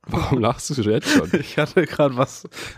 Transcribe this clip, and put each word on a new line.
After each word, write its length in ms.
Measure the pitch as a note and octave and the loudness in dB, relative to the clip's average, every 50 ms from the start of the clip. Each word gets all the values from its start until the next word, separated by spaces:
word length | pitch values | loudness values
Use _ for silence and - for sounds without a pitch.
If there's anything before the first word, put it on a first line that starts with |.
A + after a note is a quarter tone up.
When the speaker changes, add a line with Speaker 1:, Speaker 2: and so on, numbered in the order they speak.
Speaker 1:
Warum 360 | _ - - E3 D#3 - C#3+ B2 | _ -6 -4 -2 0 0 0 2
lachst 320 | G#2 A2+ B2+ - - - | 2 0 0 -2 -6 -6
du 100 | D3 B2+ | -2 -2
jetzt 260 | G2+ G#2 G#2+ B2+ - - | 0 2 2 0 2 2
schon? 220 | D4+ C#4+ D#3 E3+ | 2 2 2 2
Speaker 2:
<laughs> 60 | - D#3 | 0 -2
Ich 200 | C3 - - - | -2 -2 -2 -2
hatte 260 | D3+ - - F#3+ D#3 | -2 2 2 2 2
grad 300 | - - - D3 C#3 B2+ | 2 2 2 2 2 4
was, 320 | B2 C3+ - - - - - - - - - - | 2 -2 -2 -2 -12 -18 -16 -14 -14 -14 -14 -12